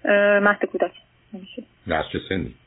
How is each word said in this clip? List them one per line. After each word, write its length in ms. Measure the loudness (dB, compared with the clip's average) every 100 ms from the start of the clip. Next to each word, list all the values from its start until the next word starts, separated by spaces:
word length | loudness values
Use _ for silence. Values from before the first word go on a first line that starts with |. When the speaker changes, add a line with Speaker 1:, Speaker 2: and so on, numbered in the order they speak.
Speaker 1:
اه، 340 | 2 4 4 4
مهد 260 | 4 2
کودک 280 | -2 -2 -4 -4 _ _ _
همیشه. 280 | -18 -16 -18 -20 _ -4
Speaker 2:
نه، 80 |
از 100 | -4 -2
چه 80 | -8 -4
سنی؟ 260 | -4 -4 -12